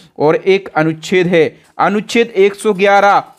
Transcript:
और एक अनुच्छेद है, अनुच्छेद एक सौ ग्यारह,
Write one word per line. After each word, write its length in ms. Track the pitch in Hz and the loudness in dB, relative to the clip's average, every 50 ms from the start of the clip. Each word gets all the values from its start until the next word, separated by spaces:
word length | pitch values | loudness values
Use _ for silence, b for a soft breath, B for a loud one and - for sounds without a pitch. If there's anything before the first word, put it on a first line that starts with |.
| B B B - | B B B -4
और 160 | - 151 165 | -2 0 0
एक 320 | 170 - 190 190 196 190 - | 0 0 0 -2 -2 -2 -4
अनुच्छेद 600 | - 156 156 160 160 156 - - 202 185 180 175 | -4 -2 -2 -2 -2 -6 -8 -4 -2 -2 0 0
है, 300 | 185 170 156 131 b b b b b b | 2 0 0 0 b b b b b b
अनुच्छेद 480 | 143 175 196 214 208 - - 233 233 233 | -2 -2 -2 -2 -6 -4 -2 -2 -2 -2
एक 280 | - 180 190 202 202 | 0 0 0 0 0
सौ 180 | - - 214 208 | -2 -4 -4 -2
ग्यारह, 500 | 180 196 196 196 202 196 202 196 160 - - - | 0 2 2 2 4 4 2 2 0 -2 -4 -16